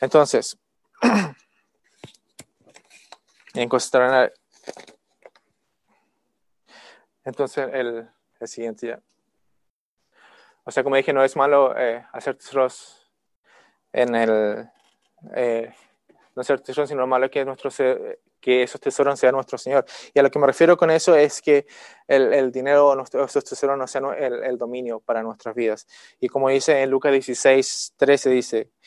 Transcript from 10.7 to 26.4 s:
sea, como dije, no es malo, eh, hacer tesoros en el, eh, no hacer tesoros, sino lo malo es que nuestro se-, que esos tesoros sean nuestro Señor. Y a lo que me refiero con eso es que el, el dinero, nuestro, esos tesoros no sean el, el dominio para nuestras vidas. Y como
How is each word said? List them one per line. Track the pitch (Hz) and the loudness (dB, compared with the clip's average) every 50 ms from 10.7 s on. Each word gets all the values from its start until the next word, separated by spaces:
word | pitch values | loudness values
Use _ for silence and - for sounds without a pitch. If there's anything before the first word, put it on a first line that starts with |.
sea, | - 135 131 | -4 -4 -2
como | 139 135 | 0 0
dije, | 135 131 - 143 | 0 0 0 0
no | 135 135 | 0 0
es | 135 - | 0 0
malo, | 147 135 143 147 139 139 127 - - | 0 0 2 4 4 2 2 0 -2
eh, | 127 120 113 120 - _ | -2 -4 -4 -6 -10 _
hacer | - 127 - 143 131 | -16 -12 -10 -10 -10
tesoros | _ - - 135 139 131 127 - - - - _ _ _ _ _ _ _ _ _ _ _ _ _ _ _ _ _ _ _ _ | _ -10 -6 -2 0 0 -2 -2 -8 -20 -20 _ _ _ _ _ _ _ _ _ _ _ _ _ _ _ _ _ _ _ _
en | - 123 123 123 117 | -2 -2 -2 0 0
el, | 117 113 110 110 107 107 104 107 113 113 - _ _ _ _ _ _ _ _ _ _ - - - | 0 0 0 0 0 0 -2 -4 -6 -12 -16 _ _ _ _ _ _ _ _ _ _ -20 -12 -8
eh, | - 123 120 117 117 113 117 - _ _ _ _ _ _ _ _ _ _ _ - | -4 -4 -2 -4 -4 -6 -10 -14 _ _ _ _ _ _ _ _ _ _ _ -12
no | 127 | -8
hacer | 127 - 139 127 | -4 -2 -2 -4
tesoros, | - - 127 147 147 135 | -4 -6 -6 -4 -4 -4
sino | 151 131 | -4 -4
lo | 127 131 | -4 0
malo | 131 127 131 | 0 0 0
es | 131 | -2
que | - 147 135 | -4 -4 -6
nuestro | 135 131 - - 135 | -6 -8 -8 -10 -8
se-, | - - 135 127 131 - - - - - _ _ _ _ | -4 -2 -2 -2 -2 -2 -6 -12 -14 -16 _ _ _ _
que | - 127 127 127 123 | 0 2 2 2 2
esos | 120 - 143 | 0 -4 -8
tesoros | - 143 - - 139 139 139 131 | -8 -4 -2 0 0 0 0 0
sean | - 127 131 | 0 0 0
nuestro | 135 131 - - 123 | 0 -4 -6 -8 -10
Señor. | - 127 139 139 127 - - - - - - | -6 -2 -2 -2 -2 -2 -8 -20 -10 -2 2
Y | 147 | 2
a | 139 | 2
lo | 135 | 2
que | - 147 | 2 2
me | 147 135 | 2 2
refiero | 127 - 165 165 180 | 2 4 4 4 4
con | - 170 160 | 4 4 2
eso | 160 160 - - 170 | 2 2 4 4 6
es | 151 147 147 - - | 6 6 4 0 -2
que | - 156 147 143 143 _ - - - - - _ _ - | 0 2 2 2 2 _ -12 -20 -20 -20 -20 _ _ 0
el, | 139 135 135 110 120 | 2 2 4 4 2
el | 143 135 127 | 2 0 0
dinero, | 123 131 127 139 143 143 143 143 135 | -2 -4 -2 2 4 6 6 6 4
nuestro, | 135 127 - - 127 139 | 2 -2 -6 -4 -4 -2
esos | 135 - 143 - | -2 -2 -4 -4
tesoros | - - - - 139 139 139 | -4 -8 -4 -2 -2 -2 -2
no | 131 127 | -4 -6
sean | - 135 135 139 101 - | -6 -6 -6 -6 -6 -4
el, | 143 127 120 120 - | -4 -4 -4 -4 -6
el | 131 127 120 | -6 -6 -6
dominio | 123 117 123 127 127 120 113 110 | -6 -8 -8 -8 -8 -8 -10 -8
para | _ - 117 113 110 | _ -6 -4 -4 -4
nuestras | 113 110 - - 117 110 | -8 -10 -12 -12 -10 -6
vidas. | 123 117 110 107 - - _ _ - - - _ - | -4 -2 -2 -4 -4 -8 _ _ -20 -20 -20 _ -6
Y | 131 123 | -6 -4
como | - 139 | -2 0